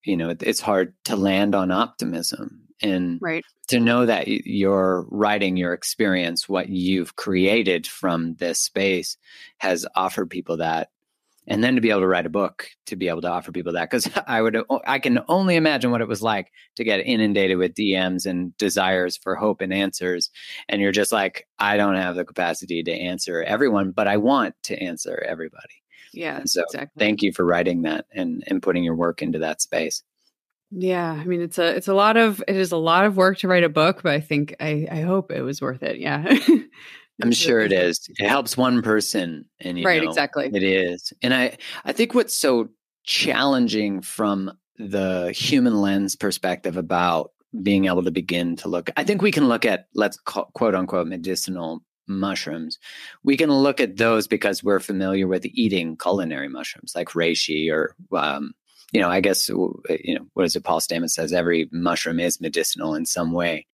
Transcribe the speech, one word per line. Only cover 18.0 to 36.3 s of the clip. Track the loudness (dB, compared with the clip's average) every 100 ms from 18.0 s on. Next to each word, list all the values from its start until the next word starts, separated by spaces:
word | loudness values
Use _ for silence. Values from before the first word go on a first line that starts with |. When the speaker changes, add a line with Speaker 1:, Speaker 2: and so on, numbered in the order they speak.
| 0 -2 -2
Speaker 1:
and | -4 -6 -2
desires | 0 2 2 2 0 -4
for | -6 -2
hope | 0 0
and | -2
answers. | -2 -2 -2 -4 -2 -4 -8 -18 -16 -6
And | 0
you're | 2
just | 2 2
like, | 2 0 -4 -18 -2
"I | 2 2
don't | 2 2
have | 0 -4
the | -6
capacity | -2 -2 -2 -6 -6
to | -4
answer | -4 -6 -6 -4 -4
everyone, | -2 2 2 2 0
but | 0 2
I | 2
want | 4 2 0 -4 -10
to | -8
answer | -8 -8 -8 -6 -6
everybody." | -6 -8 -12 -20 -20 _ -20 -20
Speaker 2:
Yeah, | -10 -8 -6
Speaker 1:
And | -2
so | 0
Speaker 2:
exactly. | -2 -6 -12 0
Speaker 1:
thank | 0 2
you | 0
for | 2 2
writing | 2 2 0
that | -2 -4 -8
and, | -6 -4 -4 -4
and | -2
putting | 0 0
your | 0 0
work | 0 -2
into | -4 -2
that | -2 -4
space. | -4 -2 -4 -6 _ _ _ _ _ _ _
Speaker 2:
Yeah. | -4 -2 0 -2
I | -4 -4
mean, | -4
it's | -2 0
a, | 0 0
it's | 2
a |
lot | 4 6 6
of, | 4 2 -2
it | 0
is | 0
a | 2
lot | 4 6 6
of | 6
work | 4 4
to | 2
write | 4
a | 4
book, | 4 2 2
but | 0
I | 0
think, | 0 0 -2 -4
I, | -4 -2 -2
I | -4
hope | 0 0 -2
it | -6
was | -6 -4
worth | -6 -4
it. | -6 -4
Yeah. | -4 -2
<laughs> | 4